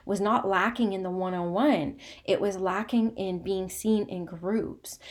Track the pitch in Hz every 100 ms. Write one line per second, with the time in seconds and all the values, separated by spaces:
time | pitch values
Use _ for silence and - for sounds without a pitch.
0 | - 196 202 233 190 185 208 240 226 190
1 | 185 185 185 180 175 180 285 202 147 -
2 | - - - 196 202 190 190 185 220 240
3 | 226 226 190 180 170 190 185 - 220 214
4 | 208 185 170 170 175 220 - - - -
5 | -